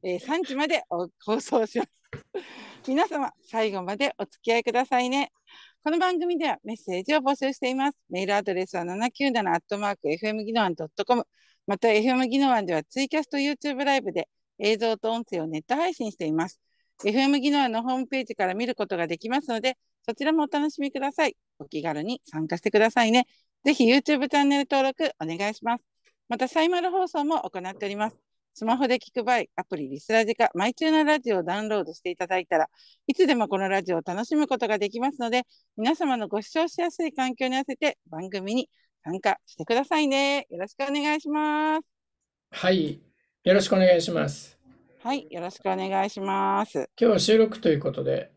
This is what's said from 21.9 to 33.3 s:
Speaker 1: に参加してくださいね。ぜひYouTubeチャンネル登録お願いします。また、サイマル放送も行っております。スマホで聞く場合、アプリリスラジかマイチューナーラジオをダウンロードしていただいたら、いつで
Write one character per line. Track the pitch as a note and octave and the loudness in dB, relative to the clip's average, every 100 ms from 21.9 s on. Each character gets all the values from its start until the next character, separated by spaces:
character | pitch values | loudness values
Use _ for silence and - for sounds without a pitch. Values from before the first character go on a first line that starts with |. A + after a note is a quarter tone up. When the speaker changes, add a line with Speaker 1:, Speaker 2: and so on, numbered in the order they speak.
| D3 | -4
Speaker 1:
に | F3 B3 | -6 -8
参 | - D#3 D#3+ | -8 -6 -4
加 | E3+ | -2
し | |
て | G#3+ | 2
く | G#3+ | 4
だ | A3 | 4
さ | B3 | 4
い | A3+ | 6
ね。 | A#3+ B3 _ _ _ | 4 4 _ _ _
ぜ | C#4 | 0
ひ | D4 A#3 | 4 6
YouTube | C4+ - D4 C#4+ | 6 4 0 2
チ | C#4+ | 2
ャ | |
ン | C#4+ | 4
ネ | C#4+ | 2
ル | C#4 | 2
登 | C#4 C4+ | 2 2
録 | C4 D#4+ - | 0 -4 -2
お | D#3+ | -6
願 | E3 G3+ | -2 -4
い | |
し | G#3+ | -4
ま | A3+ A#3+ | -4 -4
す。 | _ _ _ _ _ | _ _ _ _ _
ま | A#3 | -4
た、 | C4 | -2
サ | D#4+ | 2
イ | E4 | 2
マ | F4+ | 2
ル | F4+ | 0
放 | F#4 F#4 | 0 0
送 | D#4+ | -2
も | D4 D#4+ - | 0 -2 -2
行 | F#3 F#3 | -8 -10
っ | |
て | F#3+ G3+ | -8 -8
お | |
り | G3+ | -4
ま | G#3+ | -4
す。 | - _ _ _ - | -6 _ _ _ -8
ス | |
マ | A3 B3 | 0 2
ホ | C4 | 2
で | B3 | 0
聞 | - | -2
く | - | -4
場 | A3 | 0
合、 | A#3+ - | 0 0
ア | - | -8
プ | F3+ E3+ | -8 -8
リ | C3+ | -8
リ | C#3 | -10
ス | - | 0
ラ | A3 | 2
ジ | A3 | 2
か | A3+ A#3 | 2 0
マ | E3+ G#3 | 2 -2
イ | |
チ | - D#4+ | 0 2
ュ | |
ー | |
ナ | D#4 | 4
ー | |
ラ | D4+ D4+ | 4 2
ジ | B3 | 2
オ | F#3+ | -2
を | |
ダ | E3+ G3 | 0 -4
ウ | |
ン | A3 | -2
ロ | G#3+ | -2
ー | |
ド | D#3+ | -2
し | D#3 | -6
て | F3+ | -8
い | F3 | -6
た | F3+ | -2
だ | F#3 | -2
い | E3+ | 0
た | E3 | 0
ら、 | D#3 _ _ _ - | 0 _ _ _ -6
い | |
つ | C4+ | 2
で | F4 | 4